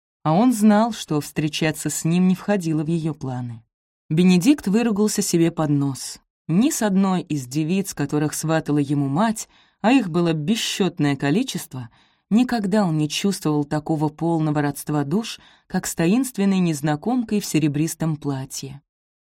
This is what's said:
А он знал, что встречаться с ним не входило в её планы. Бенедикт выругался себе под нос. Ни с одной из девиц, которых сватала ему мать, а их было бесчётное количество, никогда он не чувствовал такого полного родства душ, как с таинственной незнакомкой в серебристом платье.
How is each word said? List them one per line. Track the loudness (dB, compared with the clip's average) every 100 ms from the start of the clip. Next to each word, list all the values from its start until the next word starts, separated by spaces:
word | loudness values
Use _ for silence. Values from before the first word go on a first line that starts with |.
| _ _
А | 0
он | 4 4
знал, | 4 6 6 4
что | -2 -4 -4
встречаться | -4 -2 -2 0 -2 -2 -6
с | -4 0
ним | 2 2
не | 2
входило | 0 -2 0 -2
в | 0
её | -2 -2 -6
планы. | -8 -6 -8 -12 _ _ _ _ -2
Бенедикт | 2 4 6 4 2 2
выругался | 2 2 2 0 0
себе | 0 2 2
под | 0 0
нос. | 2 0 -4 -10 -14 _ _ -2
Ни | 2 2
с | 2
одной | 0 2 2 0
из | -2 -6 -4
девиц, | -4 -2 -2 -4 -6
которых | -2 0 -2 -2
сватала | -2 0 0 0
ему | 0 -2 0
мать, | 0 0 -2 -10 _ _ _
а | 2
их | 2 2
было | 0 0
бесчётное | 0 -2 -2 -2 -2 -2 0 -2 0
количество, | 0 0 -2 -6 -10 -12 -14 _ _ _ 0
никогда | 2 2 0 0 0 2
он | 0
не | 0
чувствовал | 0 -2 0 0 0
такого | 0 -4 -2 0 -2
полного | -2 -2 0 0 0
родства | -2 -4 -4 -2
душ, | 0 -2 -4 -10 -18 _ _
как | -6 -4
с | 0
таинственной | 2 2 0 0 0 2
незнакомкой | 0 0 -2 -2 -2 -2 0 -2
в | -2
серебристом | 0 0 0 -2 -2 -4 -2
платье. | -4 -6 -8 -12 -12 -16 _ _ _ _